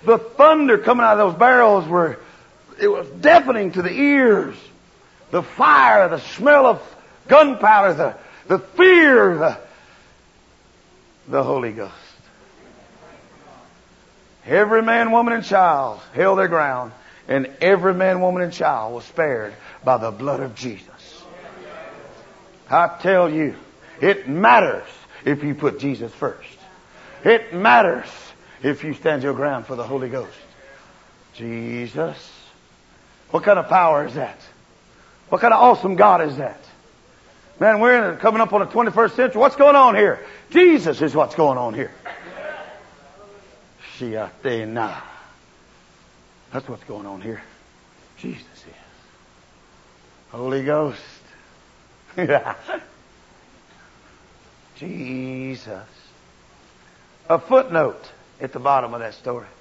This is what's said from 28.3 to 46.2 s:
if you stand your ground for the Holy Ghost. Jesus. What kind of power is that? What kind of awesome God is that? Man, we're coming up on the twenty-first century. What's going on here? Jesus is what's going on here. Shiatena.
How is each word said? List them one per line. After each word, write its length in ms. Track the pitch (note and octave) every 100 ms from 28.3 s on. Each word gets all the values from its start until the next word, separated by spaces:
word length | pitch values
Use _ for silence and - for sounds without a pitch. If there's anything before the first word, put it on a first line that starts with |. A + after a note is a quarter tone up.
| - _ -
if 220 | C3+ C#3+
you 100 | D#3
stand 280 | C#3 D#3+ D3
your 120 | C#3
ground 320 | B2+ D3 C3 G#2+
for 100 | B2+
the 80 |
Holy 240 | A2+ C3+ B2+
Ghost. 260 | C3 G2 - - _ - - - _ _ _ _
Jesus. 960 | - A#2 A#2 A#2 A#2+ A#2+ B2 D#3+ D3+ - - - _ _ _ _ _ _ _ _
What 120 | -
kind 140 | G3+ G3
of 100 | D#3+
power 380 | F#3 E3+ D3 D3+
is 80 |
that? 240 | C3 A#2+ - - _ _ _ _ _ _ _ _
What 120 | F3+
kind 140 | A#3
of 60 | G#3+
awesome 340 | B3 A3+ F#3+ F#3
God 260 | G#3 F3+
is 140 | D#3 C3+
that? 240 | C3 - - _ _ _ _ _ _ _ _ _
Man, 200 | G#3 G#3
we're 360 | A#3+ B3 G3+ D#3
coming 240 | G3+ A3
up 120 | A3
on 80 | G3+
the 60 | C3+
twenty-first 500 | A3 A#3 F3 A3+ -
century. 240 | B3 G#3
What's 160 | C4 -
going 200 | C#4+ C#4
on 180 | C4
here? 260 | G#3 G3+ - - - _
Jesus 500 | E4 F4+ D4+ D#3+ B2+
is 140 | D3
what's 200 | C#3+ C#3
going 220 | - D3+ B2+
on 160 | A#2+
here. 160 | A2 B2 - - - - - - - - - - _ - - G3+ G3+ _ _ _ _ - -
Shiatena. 1040 | B2 A2 G2+ - C#3 A#2 A2 A#2 G#2+ - - - - _ _ _ _ _ _ _ _ _